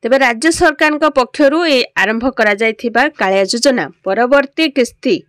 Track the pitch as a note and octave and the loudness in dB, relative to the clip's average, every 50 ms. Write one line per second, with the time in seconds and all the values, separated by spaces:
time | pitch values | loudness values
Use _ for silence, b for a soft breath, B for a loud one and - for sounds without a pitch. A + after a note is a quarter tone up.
0 | _ A3+ B3+ C4+ C4+ B3 A#3 A3+ A#3 D#4+ E4 - F4+ D#4+ D4+ - D#4+ D4+ D4+ D4 | _ 0 0 2 2 0 -2 0 0 -2 0 2 2 0 2 2 0 0 0 0
1 | D#4 D4+ C#4+ C#4 B3 - _ - D4+ C#4 C#4 D#4+ F4 E4 C#4+ B3+ - - _ - | -2 0 0 0 -2 -2 _ 0 2 2 2 2 0 0 0 0 0 -2 _ -4
2 | F#3+ G3 A3 A3+ A3+ C4 B3 - A3 G#3 G#3 G3+ A3+ A3+ A3 - - A#3+ A3 A#3 | -2 -2 -2 -2 -4 -4 -2 0 0 0 0 0 -2 -4 -4 -4 -8 -4 -2 0
3 | C4 D4+ D4 - A3 F#3+ F#3+ G3 G3 F#3+ - A#3+ A#3+ C#4+ B3+ A#3 D#3+ C3+ - _ | 0 0 -2 -4 -2 0 0 0 0 0 -2 0 0 0 0 0 -4 -8 -10 _
4 | _ F#3 F#3+ F#3+ A#3+ B3 C#4 C#4 C#4 C4+ _ - D#4+ D#4 - C#4 A#3+ - - _ | _ -4 -2 0 0 2 2 2 2 0 _ -2 -2 -2 0 -2 -2 -2 -4 _
5 | - C4 G3 D3+ - | -2 -2 -2 -2 -4